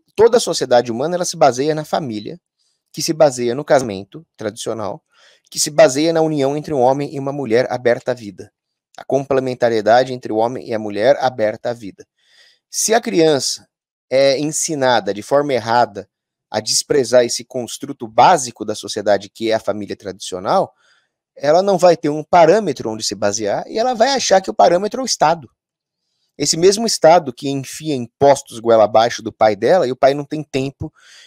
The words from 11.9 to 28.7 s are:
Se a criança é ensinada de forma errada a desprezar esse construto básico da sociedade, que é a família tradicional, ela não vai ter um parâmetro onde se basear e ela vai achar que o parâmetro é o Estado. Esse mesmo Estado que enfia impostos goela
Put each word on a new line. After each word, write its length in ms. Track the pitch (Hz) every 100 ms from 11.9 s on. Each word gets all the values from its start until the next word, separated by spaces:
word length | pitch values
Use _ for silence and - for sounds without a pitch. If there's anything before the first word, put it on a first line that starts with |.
| - - _ _ _ _ _ _
Se 240 | - -
a 60 | 220
criança 680 | 226 190 160 143 - - _ _ _ _ _
é 300 | 131 139 135
ensinada 760 | 147 151 - 151 131 120 98
de 100 | 98
forma 300 | 104 143 147
errada 560 | 127 113 120 117 104 104 _ _ _ _
a 100 | 110
desprezar 640 | 113 - - 147 113 123
esse 200 | 117 -
construto 640 | 120 131 117 - 156 135 113
básico 560 | 110 143 175 123 -
da 100 | 107
sociedade, 540 | 107 101 - 101 101 95
que 220 | - 113
é 40 |
a 60 | 110
família 360 | - 104 101 98
tradicional, 760 | 101 95 - 90 98 185 151 _ _ _ _ _ _ _
ela 260 | 139 165
não 160 | 196 185
vai 180 | 180 165
ter 120 | 151
um 160 | 151
parâmetro 680 | 151 175 156 202 196 131 113
onde 140 | 110
se 100 | 110
basear 500 | 98 104 104 101 127 -
e 120 | 214
ela 160 | 247
vai 160 | 240 247
achar 300 | 269 - 190
que 100 | 190
o 40 |
parâmetro 460 | - 202 175 202 240
é 20 |
o 40 | 254
Estado. 420 | - 151 170 127 _ _ _ _ _ _ _ _ -
Esse 200 | 143 160
mesmo 300 | 180 202 226
Estado 460 | - 160 175 143
que 160 | - 139
enfia 460 | 139 131 - 156
impostos 640 | 139 117 _ 143 131 - 117
goela 260 | 113